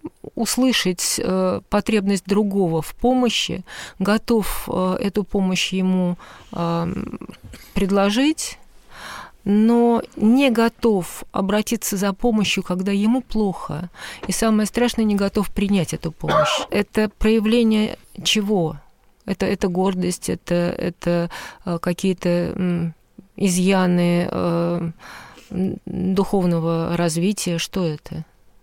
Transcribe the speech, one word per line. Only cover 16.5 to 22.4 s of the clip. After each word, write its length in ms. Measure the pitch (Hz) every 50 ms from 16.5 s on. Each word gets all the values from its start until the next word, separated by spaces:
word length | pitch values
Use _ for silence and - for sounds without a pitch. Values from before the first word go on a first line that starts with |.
| 605 - - -
Это 380 | - 208 202 - - 220 214 208
проявление 880 | - - - 220 220 226 208 220 233 240 226 220 214 214 214 - - - - - - - -
чего? 520 | - - 214 202 202 214 185 165 156 156 - - - _ _ _ _ _ _ _
Это, 220 | 196 196 - 196
это 220 | 190 202 - - 185
гордость, 600 | 175 180 185 196 185 185 180 180 180 - - 185
это, 260 | 180 - - - 175
это, 760 | 175 175 175 - - - 180 175 - - 175 175 175 175 170 - - - - - - -
э, 140 | 180 170 170
какие-то, 480 | - 180 175 - - 190 180 - - 175
м, 680 | 175 175